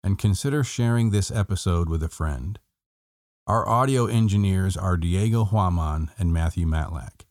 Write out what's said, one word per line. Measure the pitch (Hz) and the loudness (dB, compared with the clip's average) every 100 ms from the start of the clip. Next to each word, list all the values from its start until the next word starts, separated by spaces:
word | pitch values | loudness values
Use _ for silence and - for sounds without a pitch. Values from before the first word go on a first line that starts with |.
And | 95 95 | 0 0
consider | 107 95 139 147 | 2 0 0 -2
sharing | 123 - 117 117 113 | -2 0 2 2 2
this | 101 92 | 2 0
episode | 110 95 90 95 85 85 | -2 -2 -2 0 0 0
with | 80 | -2
a | 82 | -4
friend. | - 78 67 73 107 _ _ _ _ _ _ _ _ - | -4 -4 -4 -8 -10 _ _ _ _ _ _ _ _ -2
Our | 113 104 | -2 0
audio | 113 131 131 113 | 0 2 0 2
engineers | 113 110 101 98 95 95 90 | 2 2 2 2 2 0 0
are | 92 87 | 0 0
Diego | 85 90 110 113 104 | 0 0 2 2 2
Huaman | 107 92 87 78 78 80 - | 2 2 0 -2 -2 -4 -2
and | 87 | 0
Matthew | 82 82 85 82 | 2 0 0 0
Matlack. | 78 73 76 - _ - | 0 -4 -8 -12 _ -20